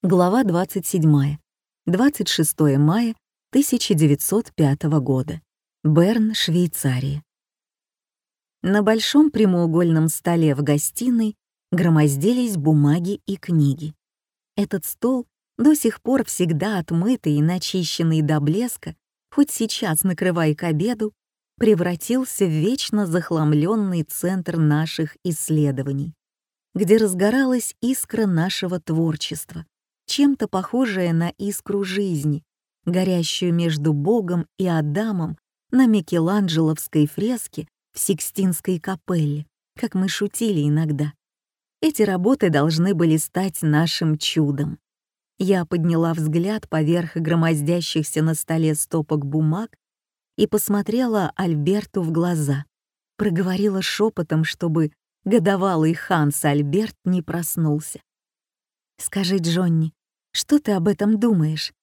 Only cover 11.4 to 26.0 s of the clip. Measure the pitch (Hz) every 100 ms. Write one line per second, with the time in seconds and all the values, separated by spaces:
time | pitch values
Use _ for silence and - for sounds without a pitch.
11.4 | _ _ _ 180 165 156 151 139 175 247
12.4 | 240 190 147 151 143 160 175 208 - 190
13.4 | - 165 143 139 151 - _ _ _ _
14.4 | _ - 202 196 - - 240 262 240 _
15.4 | _ - 247 302 226 - - 262 226 -
16.4 | 180 156 190 202 160 165 196 254 - 147
17.4 | 151 180 - 190 165 - 165 160 147 151
18.4 | 143 175 240 - - 160 _ _ _ -
19.4 | 285 - 220 - 208 160 196 175 185 175
20.4 | 160 151 175 156 196 233 214 _ _ _
21.4 | _ _ 220 202 175 175 - 247 254 -
22.4 | 190 156 170 262 - 208 196 170 165 160
23.4 | 151 151 165 220 196 175 151 - 175 190
24.4 | 175 165 156 147 160 - 160 - 185 160
25.4 | - 156 147 131 135 139